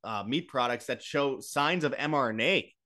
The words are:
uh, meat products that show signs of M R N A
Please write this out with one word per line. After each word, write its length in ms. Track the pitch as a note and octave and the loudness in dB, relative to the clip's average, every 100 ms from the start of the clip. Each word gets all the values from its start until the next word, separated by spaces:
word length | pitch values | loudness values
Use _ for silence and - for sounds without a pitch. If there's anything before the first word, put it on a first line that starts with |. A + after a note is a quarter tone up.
uh, 220 | A2 G#2+ G2+ | -6 -6 -2
meat 220 | D3 F3 | -2 0
products 380 | C3+ A#2+ A#2+ - | 0 0 0 -4
that 160 | B2 | -6
show 380 | - D3 C#3+ C3 | -2 0 0 -2
signs 440 | - C#3+ D3 F3+ | -4 0 2 2
of 100 | D3+ C3+ | 0 -2
M 180 | D3 | 0
R 160 | D3+ B2 | 2 2
N 100 | A2 | 2
A 340 | B2+ F#3 - _ | 2 2 -2 _